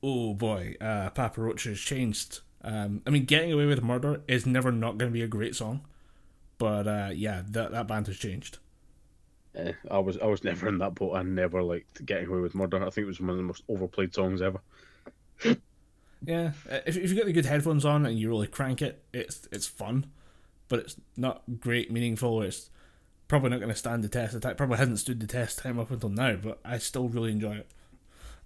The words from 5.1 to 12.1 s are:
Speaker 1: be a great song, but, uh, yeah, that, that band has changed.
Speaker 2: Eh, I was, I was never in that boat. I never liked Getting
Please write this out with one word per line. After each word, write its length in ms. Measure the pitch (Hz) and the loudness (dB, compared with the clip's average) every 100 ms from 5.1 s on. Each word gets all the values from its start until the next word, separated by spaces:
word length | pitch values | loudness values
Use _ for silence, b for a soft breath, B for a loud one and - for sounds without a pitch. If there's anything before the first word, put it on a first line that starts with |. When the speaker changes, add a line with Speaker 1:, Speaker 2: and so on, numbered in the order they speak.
Speaker 1:
be 120 | 117 | 0
a 60 | 113 | 0
great 260 | 107 113 | -2 -2
song, 280 | - 110 135 - b b b b b b - | -4 -4 -6 -8 b b b b b b 0
but, 280 | 110 104 104 | 2 2 2
uh, 220 | 104 98 | 0 -2
yeah, 300 | 87 107 92 95 | -2 -2 -2 -4
that, 220 | 113 113 | -4 -2
that 140 | 117 110 | -4 -2
band 200 | 107 101 | -2 -2
has 100 | 95 | -4
changed. 420 | 107 90 - - - _ - - - - - _ - | -6 -6 -10 -16 -20 _ -20 -20 -20 -20 -20 _ -18
Speaker 2:
Eh, 180 | - - - - | -8 -6 -6 -2
I 80 | 98 | 2
was, 180 | 95 92 | 2 2
I 80 | 110 | 2
was 160 | 101 | 2
never 220 | 98 87 101 | 0 -2 0
in 100 | 95 | 0
that 160 | 98 | 0
boat. 200 | 87 95 | -2 -2
I 80 | 92 | -2
never 400 | 92 92 90 90 | -2 0 2 2
liked 440 | 90 85 - - | 0 -2 -6 -14
Getting 220 | 127 | -4